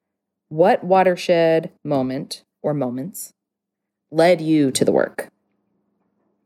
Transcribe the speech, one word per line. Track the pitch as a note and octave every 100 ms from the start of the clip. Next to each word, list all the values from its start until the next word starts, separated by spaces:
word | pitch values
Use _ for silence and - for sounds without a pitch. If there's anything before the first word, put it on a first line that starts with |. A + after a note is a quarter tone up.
| _ _ _ _ -
what | D#3 F3+ A#3+
watershed | F#3 F#3+ F#3 F3+ - E3+ E3 D#3+ E3 _
moment | D3 C#3+ B2+ C3 - - _ _
or | -
moments | D3 B2+ B2 D#3 - - _ _ _ _ _ _ _ _
led | D#3 E3+ F3
you | D#3 D#3 C#3
to | C3
the | -
work? | - - - - _ _ _ _ _ _ _ _ _ _ _